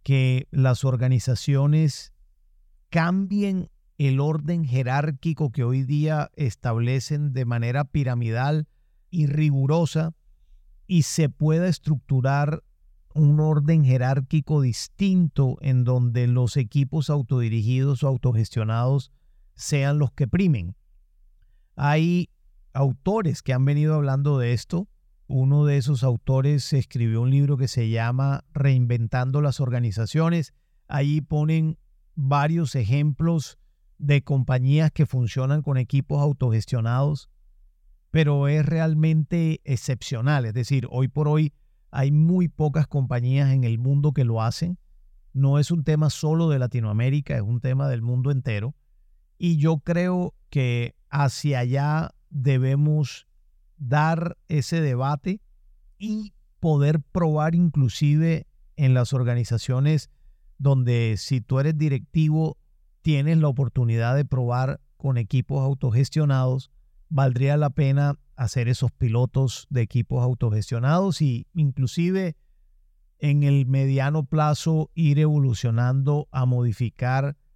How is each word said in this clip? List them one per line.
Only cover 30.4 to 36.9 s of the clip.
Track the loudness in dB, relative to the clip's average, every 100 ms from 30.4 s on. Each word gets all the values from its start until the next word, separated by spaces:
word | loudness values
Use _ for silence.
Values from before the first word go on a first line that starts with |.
| -4 _ _ _ -6
Allí | -2 0 0
ponen | -2 0 2 2 0 -4 _ _ _ -4
varios | 0 0 0 0 -2
ejemplos | -2 0 0 0 0 0 0 -4 -12 _ _ _ -6
de | 0 0
compañías | 0 -2 0 0 2 2 2
que | 2 0
funcionan | 0 -2 -2 -2 -2
con | 0 -2
equipos | 0 -2 0 0
autogestionados, | 0 0 0 0 0 -2 0